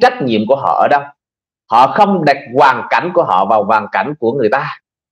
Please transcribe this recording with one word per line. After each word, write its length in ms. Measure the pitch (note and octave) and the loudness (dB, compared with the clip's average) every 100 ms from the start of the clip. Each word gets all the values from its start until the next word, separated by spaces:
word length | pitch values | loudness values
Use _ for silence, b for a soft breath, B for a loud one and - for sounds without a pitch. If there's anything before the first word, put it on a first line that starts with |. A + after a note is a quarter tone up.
trách 200 | B3 C4 | 0 0
nhiệm 200 | C3+ A2 G#2+ | -2 -2 0
của 80 | C#3 | -2
họ 260 | F#2 - | 0 0
ở 60 | A#2 | 2
đâu. 140 | C#3+ C#3+ _ _ _ _ _ _ | 0 -2 _ _ _ _ _ _
Họ 160 | A2+ C3+ | 2 2
không 380 | - G3+ G3 D3 | 4 2 2 0
đặt 120 | C#3 - B2 | 0 -2 2
hoàn 280 | C#3+ A#2+ G2+ | 2 2 -2
cảnh 220 | A#2 C#3+ | -4 -2
của 100 | F3+ | -2
họ 220 | D3+ F#2 G2 | 0 0 2
vào 180 | A2 | 0
hoàn 240 | G2 A2 G2+ | 2 -2 -2
cảnh 220 | G2 A2 D3+ | -4 -4 -4
của 120 | A2+ | -4
người 180 | C3+ A2 | -2 -2
ta, 280 | C3 D3 - _ _ _ | -2 -4 -12 _ _ _